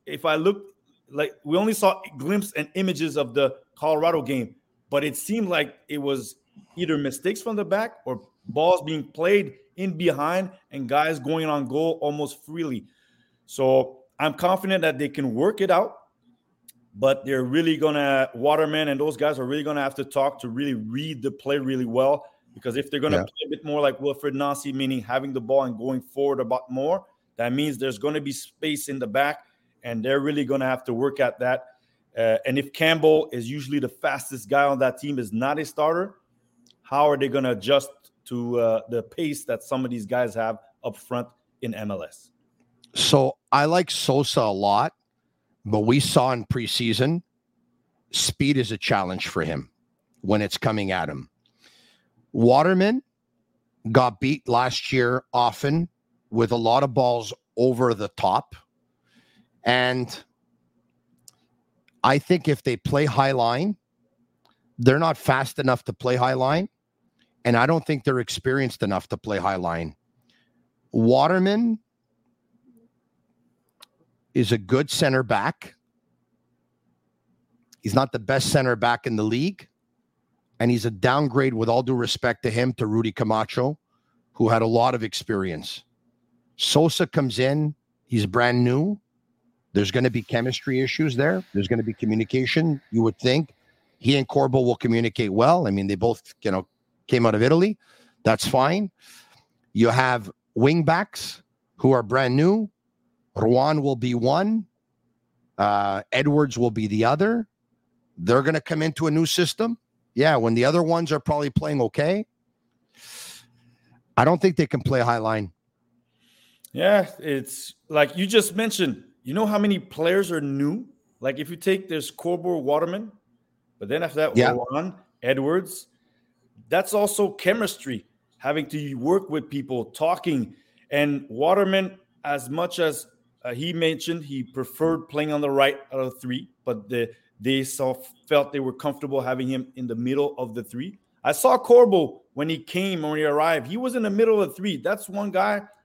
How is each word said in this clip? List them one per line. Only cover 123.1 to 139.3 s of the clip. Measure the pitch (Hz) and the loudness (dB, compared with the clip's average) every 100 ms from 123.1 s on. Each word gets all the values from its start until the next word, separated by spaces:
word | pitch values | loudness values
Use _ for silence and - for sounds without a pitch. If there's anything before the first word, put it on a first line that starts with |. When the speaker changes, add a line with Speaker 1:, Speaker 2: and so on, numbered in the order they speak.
| - _ _ _ _ _ _ | -18 _ _ _ _ _ _
Speaker 1:
but | 101 | -6
then | 147 | -4
after | 170 139 | -2 0
that, | 156 123 | 0 4
Speaker 2:
Yeah. | 123 | 2
Speaker 1:
Ruan, | 120 123 139 180 175 _ _ | 2 -2 -4 -6 -8 _ _
Edwards. | 123 131 135 175 190 - - _ _ _ _ _ _ _ - | -2 0 0 -2 -2 -12 -18 _ _ _ _ _ _ _ -2
That's | 170 185 | -2 0
also | 208 202 208 202 | 0 0 0 -2
chemistry, | 202 175 220 208 - 139 113 - _ _ _ | 0 0 2 0 -4 -8 -8 -10 _ _ _
having | 131 151 151 | -4 -4 -4
to | 151 147 | -6 -8
work | 135 131 190 190 | -4 0 0 0
with | 151 - | -6 -6
people, | 139 135 127 113 | -8 -6 -6 -6
talking. | - 160 175 180 139 110 - _ _ _ | -2 -2 0 -2 -2 -4 -10 _ _ _
And | 143 147 143 - | 0 0 -2 -6
Waterman, | 117 151 196 196 190 190 - _ _ | 0 2 4 4 2 0 -6 _ _
as | 143 143 123 | -6 -6 -6
much | 151 139 - | -4 -4 0
as, | 165 143 - _ _ _ | -2 -2 -10 _ _ _
uh, | 123 | -10
he | 120 160 | -6 -6
mentioned | 165 160 160 165 170 | -2 0 0 -4 -6
he | 143 139 | -6 -8
preferred | 120 131 127 - 160 165 - | -8 -8 -8 -2 0 0 -4
playing | 147 151 | -4 -2
on | 147 | -2
the | 147 | 0
right | 139 139 139 - | 4 4 2 -6
out | 135 | -6
of | 127 127 | -4 -6
three, | 127 127 113 _ | -8 -8 -10 _
but | - 113 101 | -8 -6 -4
the, | 120 117 - _ - | -4 -4 -8 _ -8
they | 110 135 | -2 -2
saw, | 135 - 131 127 - - - | -2 -4 -4 -4 -10 -20 0
felt | 147 139 | 2 2
they | 143 | -2
were | 131 | -6
comfortable | 127 147 143 143 139 | -6 -6 -6 -6 -4
having | 127 | -2